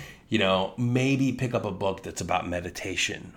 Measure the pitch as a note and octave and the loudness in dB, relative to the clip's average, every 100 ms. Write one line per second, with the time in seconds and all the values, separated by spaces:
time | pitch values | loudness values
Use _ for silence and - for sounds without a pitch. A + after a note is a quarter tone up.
0 | - - - A2 F#2+ F#2+ F#2+ - A#2+ B2 | -16 -16 0 2 6 4 2 0 0 2
1 | C3 C3+ C3+ B2+ B2+ A#2 G#2+ F#2 G2+ F#2 | 4 4 2 0 -2 -2 -2 -2 -2 -2
2 | - - F2 F2+ E2+ F2 F2+ - G2+ F2+ | -6 -6 -2 0 0 -4 -4 -8 -6 -2
3 | - - F#2 | -2 -2 -12